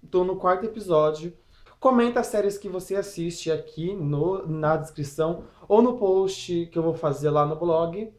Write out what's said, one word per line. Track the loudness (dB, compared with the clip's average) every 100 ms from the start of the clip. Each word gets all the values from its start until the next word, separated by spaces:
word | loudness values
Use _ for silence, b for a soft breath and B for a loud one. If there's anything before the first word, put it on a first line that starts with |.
| -2
Tô | 0
no | 0 0
quarto | 0 0
episódio. | -2 -8 0 4 4 0 -8 -12 b b b b
Comenta | 4 6 4 2
as | 0
séries | 0 0 -2
que | -8
você | -8 -4 -4
assiste | -4 -6 -6 -6 -4
aqui | -4 -4 -8 -6
no, | -4 -2 0 0 -2 -4
na | -2 0 0
descrição | -2 -10 -10 -2 -2 -2 B B B
ou | 4
no | 4 4
post | 2 2 2 -2 -4 -4 -2
que | -2
eu |
vou | 0
fazer | 0 -2 0 0
lá | 2 0
no | 0
blog | 0 0 0 -4 -10